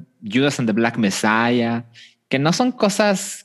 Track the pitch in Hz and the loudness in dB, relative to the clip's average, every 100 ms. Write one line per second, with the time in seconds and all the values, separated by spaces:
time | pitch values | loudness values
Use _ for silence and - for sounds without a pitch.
0 | - _ 107 117 143 139 117 107 117 117 | -14 _ -4 0 0 0 0 2 0 2
1 | 104 - 110 110 120 123 117 117 117 - | 0 0 0 2 2 2 0 -4 -8 -18
2 | - _ - 135 147 180 247 - 208 196 | -20 _ -6 -2 0 0 0 0 0 2
3 | 208 190 - - | 0 0 -4 -14